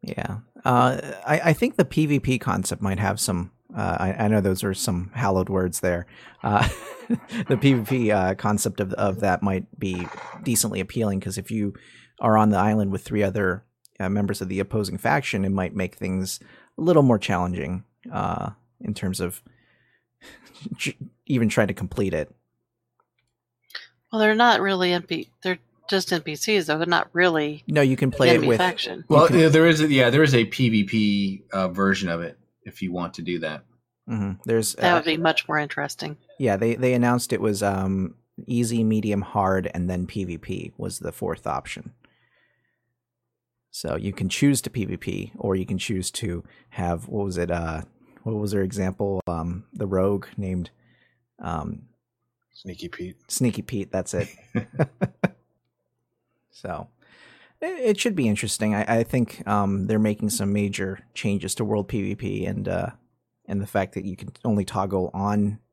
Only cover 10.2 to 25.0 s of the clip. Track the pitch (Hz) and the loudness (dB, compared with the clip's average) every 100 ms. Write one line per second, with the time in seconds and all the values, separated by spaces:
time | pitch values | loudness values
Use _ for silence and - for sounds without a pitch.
10.2 | - - - 113 113 98 95 - 110 95 | -16 -10 -2 0 0 -2 -4 -2 0 -2
11.2 | - 95 92 110 104 98 - - - _ | -4 -8 -6 -4 -4 -6 -20 -20 -20 _
12.2 | 113 107 107 98 101 107 101 95 - 107 | 4 6 6 4 4 2 0 -2 -4 -2
13.2 | 98 98 95 92 _ _ _ _ 95 101 | 0 0 -2 -2 _ _ _ _ -4 -2
14.2 | 101 101 95 95 98 110 98 92 117 147 | -2 -4 -4 -4 -2 -2 -4 -2 0 0
15.2 | 139 104 95 98 92 101 92 - 95 92 | 0 -2 -2 -2 -2 -4 -6 -6 -4 -4
16.2 | 95 - - - _ - 160 160 139 110 | -4 -8 -14 -20 _ -4 4 6 6 4
17.2 | - 92 90 90 69 92 - _ 240 - | 2 -2 -2 -4 -6 -6 -10 _ -10 -6
18.2 | 92 87 - - _ _ 247 101 95 92 | -4 -4 -6 -10 _ _ -8 -6 -4 -4
19.2 | 90 - _ _ _ _ _ _ _ _ | -6 -8 _ _ _ _ _ _ _ _
20.2 | - - - - - - - - - _ | -20 -20 -20 -18 -14 -8 -8 -8 -16 _
21.2 | _ 127 113 113 104 87 92 - 98 80 | _ 0 2 2 0 0 -6 -2 -2 -2
22.2 | 73 _ _ _ _ _ _ _ _ _ | -6 _ _ _ _ _ _ _ _ _
23.2 | _ _ _ _ _ - - _ _ 220 | _ _ _ _ _ -18 -18 _ _ 2
24.2 | 214 214 240 220 196 190 180 175 | 4 6 6 6 4 2 2 2